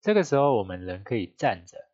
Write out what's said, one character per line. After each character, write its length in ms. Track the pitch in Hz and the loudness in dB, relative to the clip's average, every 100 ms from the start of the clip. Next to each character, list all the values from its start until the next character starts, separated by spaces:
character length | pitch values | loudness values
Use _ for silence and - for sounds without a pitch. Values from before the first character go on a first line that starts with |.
这 100 | - | 2
个 120 | 214 | 2
时 120 | 160 143 | 4 4
候 220 | 143 123 | 4 2
我 40 | |
们 220 | 95 90 | 0 -8
人 200 | 92 90 | -8 -10
可 120 | 101 120 | -4 -4
以 100 | 90 | -4
站 380 | _ 143 95 85 | _ -2 -2 -10
着 120 | - - | -20 -20